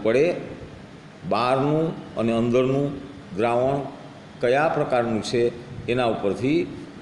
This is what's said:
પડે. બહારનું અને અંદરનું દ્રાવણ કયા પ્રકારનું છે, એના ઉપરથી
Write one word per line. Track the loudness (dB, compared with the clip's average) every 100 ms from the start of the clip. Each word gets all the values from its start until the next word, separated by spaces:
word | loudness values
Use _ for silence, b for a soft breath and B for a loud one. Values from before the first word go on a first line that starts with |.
પડે. | 2 4 4 0 -6 -12 -16 -16 -18 -20 -20 -10 -2
બહારનું | 2 4 4 4 2 0 -4 -8 -2
અને | 2
અંદરનું | 2 4 4 4 2 0 -4 -12 -16 -10 -2
દ્રાવણ | 0 2 2 0 -4 -10 -18 -18 -18 -2
કયા | 2 4 2
પ્રકારનું | 0 0 2 2 -2
છે, | 0 2 2 -2 -12 -8 -2
એના | 0 2
ઉપરથી | 0 0 0 0 0 -2 -8 -14 -16